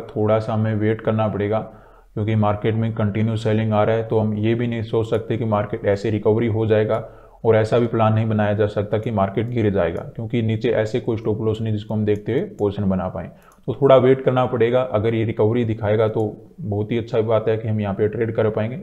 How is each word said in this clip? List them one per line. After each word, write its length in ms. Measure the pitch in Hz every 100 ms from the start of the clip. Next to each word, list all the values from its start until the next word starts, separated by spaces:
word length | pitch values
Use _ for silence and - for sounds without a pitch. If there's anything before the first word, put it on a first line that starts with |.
| 117
थोड़ा 320 | 110 107 110
सा 140 | 110
हमें 200 | 110 110 107
वेट 260 | 107 110
करना 260 | - 110 107
पड़ेगा, 320 | 98 101 110 - - - - -
क्योंकि 220 | 117 104 110
मार्केट 380 | 104 104 113 110
में 180 | 113 113
कंटिन्यू 400 | 104 107 113 110
सेलिंग 360 | 110 110 110
आ 100 | 104
रहा 120 | 104 113
है। 120 | 113
तो 120 | 110
हम 140 | 107 104
ये 200 | 110 120
भी 120 | 120
नहीं 140 | 113
सोच 260 | 110 117 110
सकते 280 | 110 - 113
कि 80 | 113
मार्केट 380 | 104 104 - 104
ऐसे 240 | 101 117
रिकवरी 380 | 107 107 107 123
हो 180 | 110 110
जाएगा, 420 | 107 107 113 - - - - 113
और 100 | 110
ऐसा 220 | 107 123
भी 80 | 117
प्लान 260 | 113 110
नहीं 140 | 110 113
बनाया 240 | 107 104
जा 120 | 104 104
सकता 300 | 107 101 107
कि 140 | 120
मार्केट 380 | 107 95 120 117
गिर 200 | 117 107
जाएगा, 300 | 95 87 90 - -
क्योंकि 260 | 113 120
नीचे 280 | 110 110 120
ऐसे 280 | 110 107 123
कोई 180 | 123 110
स्टॉप 240 | 113 107
लॉस 200 | 110 107
नहीं 120 | 110
जिसको 200 | 107 -
हम 120 | 107 104
देखते 260 | 104 113
हुए 100 | 127 214 -
पोजीशन 300 | 101 98 95
बना 180 | 92 92
पाएँ। 180 | 92 - - - - -
तो 60 |
थोड़ा 220 | 120 139 131
वेट 260 | 127 131
करना 220 | 131 127 123
पड़ेगा। 360 | 123 117 127 127
अगर 220 | 110 110 113
ये 80 |
रिकवरी 420 | 113 110 107 123 113
दिखाएगा 420 | 110 107 110 107
तो 160 | 110 107 - - -
बहुत 300 | 107 104 107
ही 60 | 117
अच्छा 240 | 113 117
बात 260 | 110 110 110
है 100 | 110
कि 100 | 113
हम 120 | 107
यहाँ 120 | 101
पे 140 | 98 107
ट्रेड 260 | 110 113 -
कर 140 | 110
पाएंगे, 300 | 107 110 147